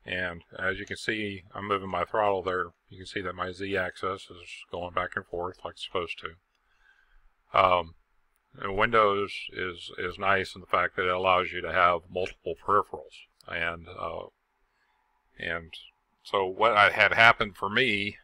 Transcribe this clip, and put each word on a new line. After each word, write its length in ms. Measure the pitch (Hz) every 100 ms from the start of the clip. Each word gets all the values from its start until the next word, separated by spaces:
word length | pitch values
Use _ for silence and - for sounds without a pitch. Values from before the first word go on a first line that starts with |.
| -
and 360 | 90 90 87 _ -
as 200 | 92 95
you 80 | 101
can 100 | 92
see, 480 | - 110 104 98 -
I'm 140 | 101 101
moving 220 | 98 95
my 140 | 87
throttle 380 | 90 113 104 98
there. 280 | 90 90 85 _ _
You 80 | 95
can 100 | 92
see 140 | 104
that 160 | 90 90
my 160 | 92
Z-axis 720 | 90 98 95 90 - 95 95
is 260 | - 90 87 - -
going 200 | 90 87
back 180 | 90 90
and 100 | -
forth 340 | - 87 87 -
like 100 | 87
it's 100 | -
supposed 340 | - 92 85 -
to. 1400 | 85 82 _ _ _ _ _ _ _ _ _ _ _ -
Um, 380 | 92 90 85 - _ _ _ _ _ -
and 200 | 98 98
Windows 560 | 110 117 104 98 98 - -
is, 400 | - 92 87 - -
is 200 | 92 87
nice 380 | 98 95 92 95
in 60 |
the 40 | 87
fact 300 | 95 87 -
that 100 | 92
it 60 |
allows 400 | 90 95 90 87
you 80 | 87
to 100 | 87
have 300 | 87 87 87 90
multiple 440 | 90 95 - - 82 -
peripherals. 640 | 101 - 80 - - - _ -
And, 400 | 87 85 85 85
uh, 440 | 90 87 85 92 _ _ _ _ _ _ _ _ _ _ -
and 340 | 87 85 82 - - _ _ _
so 220 | - 101 95
what 260 | 95 110
I 180 | 104 101
had 220 | - 101
happened 440 | 117 113 117 107 92
for 120 | 98
me 480 | 110 127 101 101 -